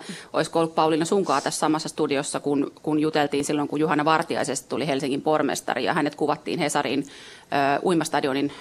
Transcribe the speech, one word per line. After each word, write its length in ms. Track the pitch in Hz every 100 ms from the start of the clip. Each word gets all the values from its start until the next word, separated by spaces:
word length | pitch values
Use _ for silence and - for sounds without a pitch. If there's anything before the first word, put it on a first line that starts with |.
| - 175 -
olisiko 260 | - 156 170
ollut 160 | 165 165
Pauliina 300 | 160 160 165
sunkaa 360 | 202 170 139
tässä 180 | 139 -
samassa 300 | 156 156 156
studiossa, 500 | - 147 139 151 151
kun, 320 | 147 139 - -
kun 160 | - 151
juteltiin 460 | 156 156 143 143 147
silloin, 220 | 151 143
kun 120 | 147
Juhana 260 | 156 147 151
Vartiaisesta 640 | 160 180 131 117 123 -
tuli 180 | 120 151
Helsingin 340 | 135 139 139
pormestari 600 | 156 156 139 87 - -
ja 100 | 104
hänet 220 | 160 147 -
kuvattiin 440 | 147 147 - 131
Hesarin, 480 | 156 147 139 135 143
ö, 720 | - - - - 143 139 143
uimastadionin 680 | 185 165 151 147 143 135 143 -